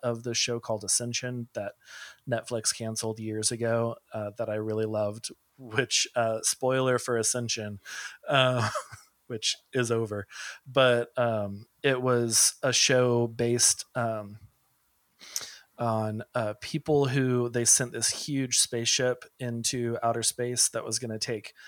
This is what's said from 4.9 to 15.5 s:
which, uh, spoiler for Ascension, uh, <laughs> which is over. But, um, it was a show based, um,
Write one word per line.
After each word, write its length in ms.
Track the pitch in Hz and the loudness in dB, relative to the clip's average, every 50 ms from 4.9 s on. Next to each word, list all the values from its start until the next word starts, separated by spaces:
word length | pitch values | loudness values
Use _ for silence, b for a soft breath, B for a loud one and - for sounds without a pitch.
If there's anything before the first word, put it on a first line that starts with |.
| 110 107 107 104 104 113 - - - - _ _ _ - | 0 0 0 -2 -2 -6 -10 -12 -12 -14 _ _ _ -20
which, 500 | 131 117 107 110 127 - - - - - - | -14 -2 -2 0 0 2 0 0 -2 0 0
uh, 220 | 123 117 113 110 110 - | 0 0 2 0 0 0
spoiler 560 | - - - - 127 131 131 131 131 127 120 | -2 -2 0 0 2 2 2 4 2 2 2
for 180 | - - 123 113 | 0 0 0 2
Ascension, 600 | 110 - - 123 120 113 - 117 107 104 104 98 B B B B B B B B - - | 2 0 0 0 -2 -2 -4 -4 -6 -6 -8 -10 B B B B B B B B -4 2
uh, 400 | 147 135 131 127 127 123 113 104 B B B B B B | 4 4 4 4 4 2 0 0 B B B B B B
<laughs> 280 | B B B _ _ | B B B _ _
which 300 | - 123 110 - - - - _ _ - | -10 -8 -4 -2 -2 -2 -4 _ _ -2
is 180 | 131 123 113 | 0 2 2
over. 360 | 120 113 113 104 104 104 101 B B B B B B B B | 2 0 0 -2 -4 -6 -8 B B B B B B B B
But, 440 | 135 127 139 131 127 120 120 120 - - - | 0 4 6 6 8 6 4 2 0 0 0
um, 480 | 120 117 113 107 104 101 98 101 113 - _ _ - | 2 2 2 0 -2 -4 -6 -10 -12 -18 _ _ 0
it 180 | 143 135 127 | 2 2 2
was 540 | 127 127 123 120 120 117 110 - - - - - - | 4 4 4 4 2 2 4 4 4 4 2 2 0
a 100 | 135 120 | 2 2
show 540 | - - - 135 127 127 123 120 120 120 | 4 4 6 6 6 6 6 4 4 2
based, 580 | 117 113 117 120 120 120 120 - - - - - - - | 2 0 0 0 2 4 4 4 2 2 0 -4 -6 -4
um, 440 | 131 117 113 113 107 104 101 104 107 - - _ _ _ _ _ _ _ _ _ _ _ _ _ B B B B B B B | -4 -2 -2 -4 -6 -8 -10 -14 -18 -20 -20 _ _ _ _ _ _ _ _ _ _ _ _ _ B B B B B B B